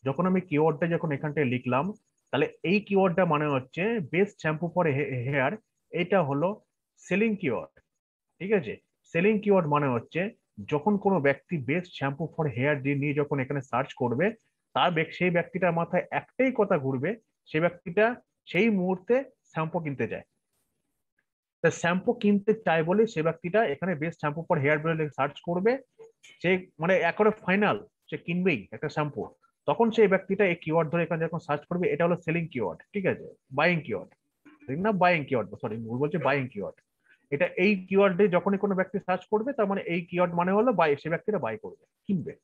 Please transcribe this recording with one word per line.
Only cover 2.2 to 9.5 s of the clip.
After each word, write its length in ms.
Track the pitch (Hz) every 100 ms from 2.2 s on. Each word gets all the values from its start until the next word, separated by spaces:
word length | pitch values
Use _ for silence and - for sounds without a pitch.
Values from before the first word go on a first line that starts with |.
| _
তাহলে 180 | 127 151 - 160
এই 80 | 202 208
কিওয়ার্ডটা 360 | 196 190 170 180
মানে 140 | 147 151 139
হচ্ছে 280 | 131 - 196 233 139
best 220 | 160 196 -
শ্যাম্পু 220 | 160 156 170
for 120 | 175 170 135
he-, 140 | 147 127 120
hair, 240 | 143 131 208 _ _ _ 160
এটা 180 | 175 196 147
হলো 180 | 139 170 208 _ _ _ _ -
selling 260 | 185 226 208
keyword। 320 | 156 104 73 _ _ _ _ _ _ _
ঠিক 120 | 180 214
আছে? 140 | 120 85 _ _ _
selling 240 | 165 190 214
keyword 240 | 202